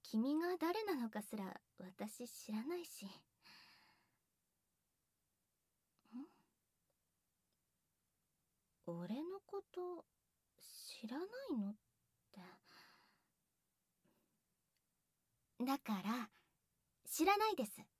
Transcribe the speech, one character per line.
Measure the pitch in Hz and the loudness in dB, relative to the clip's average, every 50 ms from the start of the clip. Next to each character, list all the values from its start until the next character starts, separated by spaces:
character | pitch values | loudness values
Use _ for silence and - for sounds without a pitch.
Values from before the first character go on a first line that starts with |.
君 | - - - 220 233 269 294 | -8 2 2 4 4 6 4
が | 311 339 349 370 | 4 4 4 2
誰 | 339 320 330 359 440 440 | 2 2 2 2 2 2
な | 415 349 | 2 2
の | 262 233 220 | 2 0 -2
か | 214 208 | -2 -4
す | 214 - - | -6 -4 -4
ら | 214 190 185 - - _ _ _ | -4 -4 -4 -6 -10 _ _ _
私 | - 190 185 185 - 202 214 - - 247 | -14 -14 -14 -6 -6 -6 -6 -6 -10 -10
知 | 233 - - - - | -10 -10 -14 -6 -4
ら | 214 214 233 | -4 -2 -2
な | 294 349 | -2 -2
い | 359 339 | -4 -4
し。 | - - - 202 | -8 -12 -10 -10
ん？ | 190 190 - _ _ _ _ _ - - - - - - - - - - _ _ _ _ _ _ _ _ _ _ _ _ _ _ _ _ _ _ _ _ _ _ _ _ _ _ _ _ _ _ _ _ _ _ _ _ _ _ _ _ _ _ - 220 247 285 359 - _ _ _ _ _ _ _ _ _ _ _ _ _ _ _ _ _ _ _ _ _ _ _ _ _ _ _ _ _ _ _ _ _ _ _ _ _ _ _ _ _ _ _ _ _ _ _ _ _ _ | -12 -12 -14 _ _ _ _ _ -20 -20 -20 -20 -20 -20 -20 -20 -20 -20 _ _ _ _ _ _ _ _ _ _ _ _ _ _ _ _ _ _ _ _ _ _ _ _ _ _ _ _ _ _ _ _ _ _ _ _ _ _ _ _ _ _ -14 -12 -12 -12 -12 -16 _ _ _ _ _ _ _ _ _ _ _ _ _ _ _ _ _ _ _ _ _ _ _ _ _ _ _ _ _ _ _ _ _ _ _ _ _ _ _ _ _ _ _ _ _ _ _ _ _ _
俺 | - 170 170 175 190 214 269 | -8 -6 -6 -4 -4 -4 -4
の | 311 349 381 392 | -4 -6 -8 -10
こ | _ - - 403 - _ | _ -8 -8 -8 -8 _
と、 | - 359 359 359 359 330 - _ _ _ _ _ _ _ _ _ _ | -6 -6 -4 -4 -6 -8 -12 _ _ _ _ _ _ _ _ _ _
知 | _ - - - - - - - - - | _ -20 -18 -16 -14 -14 -14 -12 -10 -8
ら | 214 247 294 | -6 -4 -4
な | 359 | -4
い | 403 466 523 554 480 302 | -4 -6 -8 -2 0 0
の | 226 196 202 | 0 0 -2
っ | 214 - _ _ _ _ _ _ _ _ _ _ | -4 -6 _ _ _ _ _ _ _ _ _ _
て。 | - 190 180 180 - - _ - - - - - - - - _ _ _ _ _ _ _ _ _ _ _ _ _ _ _ _ _ _ _ _ _ _ _ _ _ _ _ _ _ _ _ _ _ _ _ _ _ _ _ _ _ _ _ _ _ _ _ _ _ _ _ 247 | -20 -18 -18 -18 -20 -20 _ -20 -20 -20 -20 -20 -20 -20 -20 _ _ _ _ _ _ _ _ _ _ _ _ _ _ _ _ _ _ _ _ _ _ _ _ _ _ _ _ _ _ _ _ _ _ _ _ _ _ _ _ _ _ _ _ _ _ _ _ _ _ _ 2
だ | 262 269 277 | 2 2 2
か | _ - 214 190 | _ 0 -2 0
ら、 | 180 202 226 254 226 - _ - _ _ _ _ _ _ _ _ _ _ _ _ _ | 2 0 0 0 -2 -6 _ -20 _ _ _ _ _ _ _ _ _ _ _ _ _
知 | - - - 320 | -4 4 6 8
ら | 381 403 | 8 10
な | 415 427 440 | 8 8 4
い | 392 | 4
で | 277 220 | 4 0
す。 | - - - - _ _ | 0 -2 -12 -16 _ _